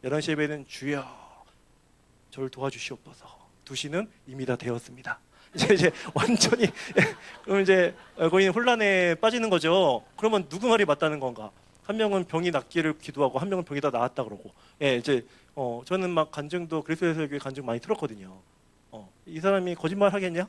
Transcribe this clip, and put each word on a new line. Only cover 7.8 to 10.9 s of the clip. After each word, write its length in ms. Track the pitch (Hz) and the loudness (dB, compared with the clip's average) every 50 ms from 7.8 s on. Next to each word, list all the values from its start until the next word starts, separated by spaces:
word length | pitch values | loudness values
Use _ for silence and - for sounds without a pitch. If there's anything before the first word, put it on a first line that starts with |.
| 180 175 - - - - - - 151 165 | 6 2 0 -4 -18 -20 -6 0 0 2
거인 200 | 165 190 196 190 | 4 4 4 4
혼란에 680 | 170 226 240 247 247 226 214 202 196 185 180 175 165 | 2 2 2 2 2 4 4 2 4 4 4 2 2
빠지는 340 | 165 - 220 226 247 226 220 | 2 2 0 2 2 0 2
거죠. 540 | 185 170 143 160 170 190 185 151 127 113 - - _ | 0 2 4 4 4 6 6 4 4 2 -2 -10 _
그러면 320 | - - 220 220 208 180 143 | -2 0 2 2 2 0 -2
누구 200 | - 180 208 247 | -8 -4 2 2
말이 160 | 226 226 208 | 4 4 4
맞다는 340 | 160 | 4